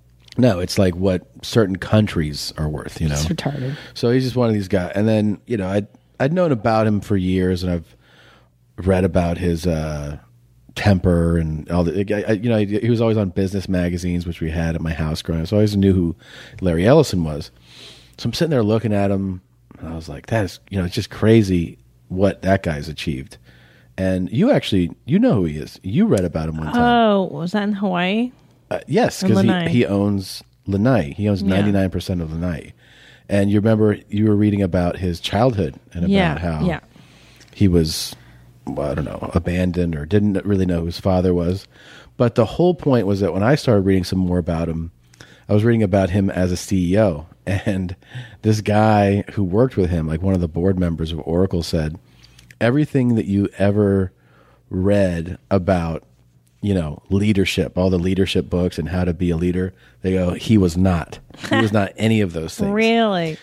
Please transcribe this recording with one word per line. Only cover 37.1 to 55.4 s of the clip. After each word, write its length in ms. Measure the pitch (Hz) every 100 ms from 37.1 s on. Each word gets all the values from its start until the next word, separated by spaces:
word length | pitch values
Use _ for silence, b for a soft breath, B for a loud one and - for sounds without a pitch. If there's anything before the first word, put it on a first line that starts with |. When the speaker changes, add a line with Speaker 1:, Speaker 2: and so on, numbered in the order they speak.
| B B B B
Speaker 1:
he 140 | - 101
was, 480 | 87 80 - - - b b b - -
well, 240 | 69 71
I 40 | 73
don't 80 | 69
know, 260 | - -
abandoned 600 | 90 87 87 92 87 87 78
or 80 | 76
didn't 400 | 104 104 95 95
really 200 | 98 92
know 140 | 85
who 40 | 85
his 140 | 85
father 340 | 101 92 90
was. 340 | 87 85 95 - B B B B B
But 200 | 120 -
the 100 | 110
whole 300 | - 175 180
point 300 | - 123 98
was 120 | 101
that 140 | 95
when 100 | 87
I 120 | 104 147
started 260 | - 107
reading 220 | 95 95 87
some 140 | 95
more 180 | 92 90
about 320 | 85 82 82
him, 220 | 80 82 - _ B B B B
I 40 |
was 120 | 104 113
reading 180 | 117
about 280 | 104 98 95
him 180 | 98 98
as 220 | 87 90
a 40 | 90
C 360 | - 98 87
E 60 | 98
O. 260 | 107 76 82 - -
And 500 | 98 - 95 90 92 B 127 B B
this 180 | 107 107
guy 640 | 104 104 110 104 101 101 -
who 100 | -
worked 320 | 95 98 131 -
with 140 | 90
him, 180 | 85 78
like, 140 | 82
one 140 | 95 95
of 60 |
the 60 | 87
board 300 | 82 92 92
members 320 | 87 80 80
of 80 | 80 71
Oracle, 380 | 82 95 90
said, 340 | 82 85 78 76 _ b b b b b
"Everything 540 | 113 131 151 139 123 113
that 100 | 87
you 220 | 98 101 -
ever 540 | 98 101 104 98 92 _ b b b b b
read 680 | 92 92 101 98 85 82 92